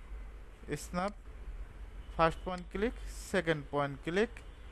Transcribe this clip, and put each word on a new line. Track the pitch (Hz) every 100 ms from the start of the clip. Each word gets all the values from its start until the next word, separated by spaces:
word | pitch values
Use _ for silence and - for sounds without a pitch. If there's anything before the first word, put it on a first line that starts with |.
| - - - - - - - 147
স্ন্যাপ, | - 175 196 214 - - - - - - - - - -
ফার্স্ট | 160 160 185
পয়েন্ট | 180 175
ক্লিক, | 190 214 - - - -
সেকেন্ড | 190 165 156 139
পয়েন্ট | 143 143 139
ক্লিক, | - 180 240 - - - -